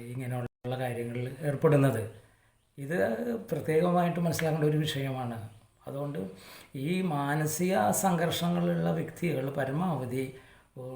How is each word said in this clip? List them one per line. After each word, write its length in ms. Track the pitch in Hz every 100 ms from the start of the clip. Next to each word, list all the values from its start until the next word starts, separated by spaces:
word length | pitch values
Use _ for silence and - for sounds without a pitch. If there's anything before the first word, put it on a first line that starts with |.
| 120
ഇങ്ങനെയുള്ള 720 | 123 127 123 120 _ 123 127
കാര്യങ്ങളിൽ 500 | 127 120 120 120 123 143
ഏർപ്പെടുന്നത്. 600 | 156 135 160 143 135 113 107 - - _ _ _ _ -
ഇത് 200 | 139 175 202 226 240 233
പ്രത്യേകമായിട്ട് 760 | - - - 156 175 180 175 170
മനസ്സിലാക്കേണ്ട 460 | 170 156 160 156 151
ഒരു 120 | 151
വിഷയമാണ്. 580 | 151 139 135 127 120 113 107 - - _
അതുകൊണ്ട് 340 | - 135 143 147 190 - - - - 139
ഈ 140 | 139 180
മാനസിക 720 | 185 143 139 151 151 - 180 190 208 185
സംഘർഷങ്ങളുള്ള 880 | 196 175 165 151 170 175 175 170 170
വ്യക്തികൾ 520 | 165 156 - 175 135 135
പരമാവധി, 720 | 139 135 139 185 143 127 127 131 - - - _ -
ഓ, 60 | 127